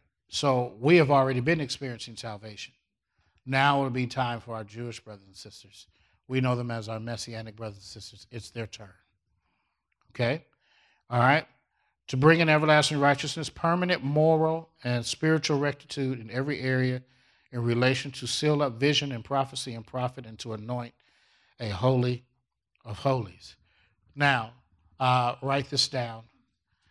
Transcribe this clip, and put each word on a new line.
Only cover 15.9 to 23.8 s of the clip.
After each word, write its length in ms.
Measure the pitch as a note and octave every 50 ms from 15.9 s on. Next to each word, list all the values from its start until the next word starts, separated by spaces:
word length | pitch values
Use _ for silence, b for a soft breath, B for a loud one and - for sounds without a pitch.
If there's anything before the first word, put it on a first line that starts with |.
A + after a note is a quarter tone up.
| - C#3+ C3+ C3 C3 A#2
in 100 | A2+ A2
every 320 | G2+ B2+ C3+ D3 C#3+ F2
area 420 | B2+ C3 C3 B2+ B2+ B2+ B2+ B2+ B2+ b b b b b b b b b
in 100 | - A#2+
relation 500 | A#2 A#2+ A#2 A#2+ B2 B2+ C3+ C3 - C#3+
to 140 | B2+ - B2
seal 360 | A#2+ - - D3+ D3+ D3+ C#3+
up 140 | D3 C3+ A#2
vision 360 | A2+ C3+ D3 D3 D3 D3 C#3
and 140 | C3 A2+ A2+
prophecy 480 | - C#3 C3+ C3+ B2+ - - - C3 A#2
and 120 | A2+ A2+
prophet 400 | - - C3 B2 C3 C3 C3+ A#2+
and 140 | A2+ A2 G#2+
to 140 | - A#2+ A2
anoint 400 | G#2+ G#2 A2+ B2 B2 A#2+ A#2 - b b b b b b b b b b b b _
a 80 | B2 G#2+
holy 560 | G2+ F2 B2 C3 C3 B2+ A#2+ B2 B2 A#2+ - _ _ _ _ _ _ _ _ _ _ _ _
of 140 | A2+ G#2+ -
holies." 580 | - C#3 C3 B2+ G#2+ F#2 F2+ - - - - _ _ _ _ _